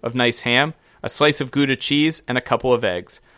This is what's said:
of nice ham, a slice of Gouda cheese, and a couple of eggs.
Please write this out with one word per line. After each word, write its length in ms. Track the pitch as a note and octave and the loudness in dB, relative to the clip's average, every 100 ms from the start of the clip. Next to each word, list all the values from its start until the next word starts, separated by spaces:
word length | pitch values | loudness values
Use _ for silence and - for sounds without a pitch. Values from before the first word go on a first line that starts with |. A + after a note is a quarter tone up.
of 120 | A#2 B2 | -6 0
nice 240 | A#2+ A#2 | 0 0
ham, 320 | B2 B2 D3+ - _ _ | 0 0 0 -4 _ _
a 60 | - | -4
slice 300 | - D3+ D3 | 2 2 2
of 80 | C3 | -2
Gouda 260 | C#3+ C3+ C3 | 0 0 0
cheese, 460 | - C#3+ D#3 D#3 - | 0 2 2 0 -4
and 100 | B2 | -6
a 20 | |
couple 320 | - A#2+ C3 | -2 -2 2
of 120 | A#2+ | 0
eggs. 360 | G#2 F2+ - - _ | 0 -2 -6 -14 _